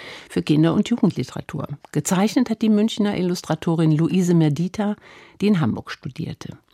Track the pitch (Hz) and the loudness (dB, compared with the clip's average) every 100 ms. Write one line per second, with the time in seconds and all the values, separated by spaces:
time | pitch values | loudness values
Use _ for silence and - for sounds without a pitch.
0 | - - - - - 151 165 185 202 240 | -18 -18 -8 -4 2 4 4 2 0 2
1 | 180 - 127 - - 147 - 143 - 147 | 0 0 -6 -10 -10 -10 -10 -12 -6 -4
2 | - 185 214 285 247 226 220 208 220 - | 0 2 2 2 0 0 2 2 2 0
3 | 208 202 180 180 - 160 - 165 160 151 | -2 0 -2 -2 -4 -4 0 2 4 4
4 | 165 185 175 175 156 147 180 - 202 214 | 2 2 4 4 4 2 -4 -2 -4 -4
5 | - - - - 202 190 123 101 - - | -12 -20 -18 -2 0 2 0 -2 -8 -12
6 | - - - - - - _ | -12 -10 -10 -10 -16 -18 _